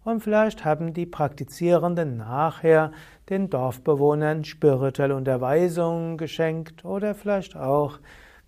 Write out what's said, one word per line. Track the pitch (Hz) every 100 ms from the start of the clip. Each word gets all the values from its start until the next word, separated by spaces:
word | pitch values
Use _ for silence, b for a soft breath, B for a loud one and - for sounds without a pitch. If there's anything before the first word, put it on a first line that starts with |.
| 226
und | 226
vielleicht | 214 214 220 -
haben | 151 151 165
die | 160 170
Praktizierenden | - 147 - 139 - 170 170 175 175 156 117
nachher | 110 131 160 - 165 156 156 156 B B -
den | 196 190
Dorfbewohnern | 127 127 127 160 143 147 151 151 156
spirituelle | 151 - 151 131 139 131 139
Unterweisungen | 135 131 127 127 156 180 165 165 170 165 165
geschenkt | 165 - 160 160 160 -
oder | 180 196 208
vielleicht | 208 202 196 - -
auch | 131 147 143 - B B B B